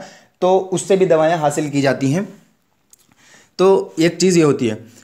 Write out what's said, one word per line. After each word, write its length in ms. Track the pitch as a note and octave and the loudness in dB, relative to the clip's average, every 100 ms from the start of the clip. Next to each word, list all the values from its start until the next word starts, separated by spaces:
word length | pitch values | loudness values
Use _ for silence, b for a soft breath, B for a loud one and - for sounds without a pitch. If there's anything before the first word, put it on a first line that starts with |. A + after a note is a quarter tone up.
| B B B _ | B B B _
तो 160 | F3+ F#3 | 0 0
उससे 400 | F#3+ F3 - F#3+ | -2 -6 -2 0
भी 80 | F3+ | 2
दवाएं 320 | D#3+ D#3 E3+ | 2 2 0
हासिल 320 | D3 D3 D3+ | -2 -2 -4
की 120 | C#3 | -2
जाती 300 | C3+ B2+ C3+ | -2 -2 -2
हैं। 160 | D#3+ G#3 - _ _ _ _ _ _ _ b b b b - | -2 -6 -14 _ _ _ _ _ _ _ b b b b 0
तो 360 | F#3 F#3+ - - | 2 2 -2 -2
एक 180 | E3+ E3 | -2 0
चीज़ 200 | F#3 F3 | 0 2
ये 60 | |
होती 240 | D#3 C#3 A#2 | 2 2 -2
है। 280 | G#2+ B B | -6 B B